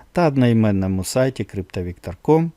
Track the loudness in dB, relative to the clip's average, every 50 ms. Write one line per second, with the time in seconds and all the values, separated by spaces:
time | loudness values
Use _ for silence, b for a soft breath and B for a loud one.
0 | B B -2 0 0 2 2 2 2 4 4 4 2 2 2 0 0 -2 -2 -4
1 | -4 -2 0 0 0 0 -2 -6 -8 -8 -8 -10 -10 -8 -8 -8 -8 -8 -10 -12
2 | -12 -14 -14 -6 0 2 2 2 2 -2 -6